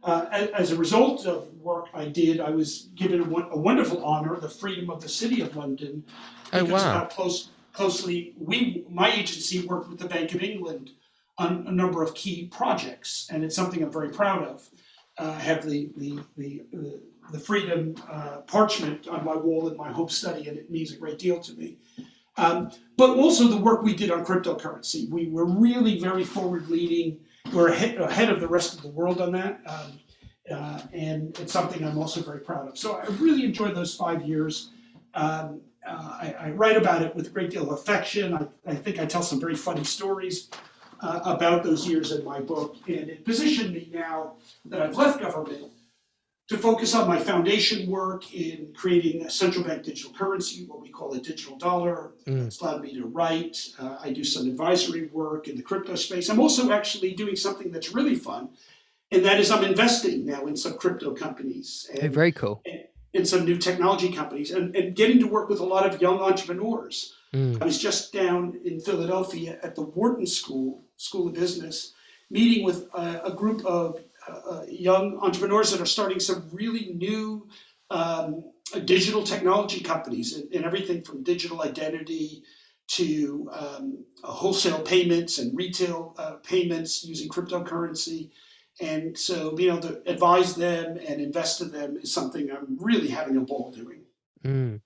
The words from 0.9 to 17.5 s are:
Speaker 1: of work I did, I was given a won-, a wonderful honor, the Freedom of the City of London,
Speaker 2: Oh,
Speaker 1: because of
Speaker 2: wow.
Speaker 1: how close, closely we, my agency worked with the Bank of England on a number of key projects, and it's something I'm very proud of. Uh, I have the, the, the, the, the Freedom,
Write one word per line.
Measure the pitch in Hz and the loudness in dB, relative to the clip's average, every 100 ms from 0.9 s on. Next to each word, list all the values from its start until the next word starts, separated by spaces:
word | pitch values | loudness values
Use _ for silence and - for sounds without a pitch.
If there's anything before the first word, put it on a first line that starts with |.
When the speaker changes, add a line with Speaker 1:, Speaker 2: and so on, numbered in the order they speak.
| 220 269 - 185 | 6 6 4 -2
Speaker 1:
of | 160 151 - | -4 -6 -12
work | 170 170 - | -6 -4 -6
I | 156 147 | -8 -6
did, | 165 160 160 | 2 4 4
I | 151 | 0
was | 160 151 - - | 0 -2 -4 -14
given | - 190 175 | -2 0 2
a | |
won-, | 160 165 - | 0 -2 -2
a | 151 | 0
wonderful | 190 262 - 175 | 4 4 4 0
honor, | 151 151 156 180 | 0 0 0 -4
the | 156 | -8
Freedom | - 196 180 170 | -8 -8 -6 -8
of | 156 | -8
the | 151 | -8
City | - 233 247 | -4 0 0
of | 151 147 | 0 -6
London, | 139 135 147 151 - - - - - | -6 -6 -8 -10 -14 -20 -20 -20 -4
Speaker 2:
Oh, | 185 | 0
Speaker 1:
because | 170 185 | 2 4
of | 180 | 4
Speaker 2:
wow. | 98 | 2
Speaker 1:
how | - | 0
close, | - 185 - - _ _ | -4 -2 -2 -8 _ _
closely | - 196 180 180 175 170 - | -2 0 0 -2 -4 -6 -10
we, | 156 226 240 175 - | -4 0 0 -2 -8
my | 175 208 | 2 4
agency | 208 180 160 - 180 175 | 4 -2 -4 -4 -4 -2
worked | 175 - | -4 -6
with | - | -10
the | 180 | -6
Bank | 180 160 | -4 -2
of | 180 | -2
England | 196 208 170 139 131 _ _ _ _ - | -4 -4 -8 -8 -12 _ _ _ _ -4
on | 175 180 - | -2 0 0
a | |
number | 180 180 160 | 2 2 2
of | 160 | -2
key | - 202 170 175 | -4 -8 -6 -10
projects, | - - - - - - - - | -2 0 0 -2 -10 -10 -10 -6
and | 160 | -4
it's | 156 190 | -4 -2
something | 180 170 | -2 -2
I'm | 147 | -2
very | 160 147 | -2 -6
proud | - 202 190 | 0 2 2
of. | - - - _ _ _ _ - | -2 -10 -18 _ _ _ _ -8
Uh, | 156 | -6
I | 156 | -4
have | 160 156 | 0 0
the, | 156 147 147 - | 0 -2 -4 -8
the, | 143 143 - - | -8 -8 -12 -12
the, | 139 139 - | -10 -10 -12
the, | 175 147 - - _ - | -10 -10 -12 -18 _ -14
the | 156 | -14
Freedom, | - | 0